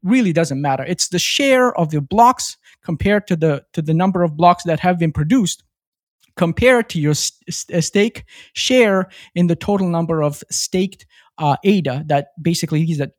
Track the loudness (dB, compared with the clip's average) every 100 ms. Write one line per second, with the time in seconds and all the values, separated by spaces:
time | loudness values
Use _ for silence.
0 | 2 2 2 0 0 -2 -2 -2 -4 -6
1 | -4 -4 -2 0 2 4 2 0 -2 -2
2 | -2 4 4 4 -6 -12 _ _ -8 -4
3 | 0 0 0 0 0 -2 _ -8 -2 0
4 | 2 0 -2 2 2 2 -2 -2 0 0
5 | -2 -2 0 2 0 -4 _ _ _ _
6 | _ _ _ -4 -2 2 4 4 0 -2
7 | 0 0 -4 _ -14 -14 -6 -4 -2 0
8 | 0 -2 -20 -20 -20 -8 0 4 4 2
9 | -2 -10 -10 -2 0 0 -2 -2 0 -2
10 | -2 -2 -2 -4 -10 -8 -4 -2 -4 -6
11 | -20 _ _ -4 -2 0 2 2 0 -6
12 | 0 -2 -2 -6 -4 -4 -2 -2 -2 -4
13 | -6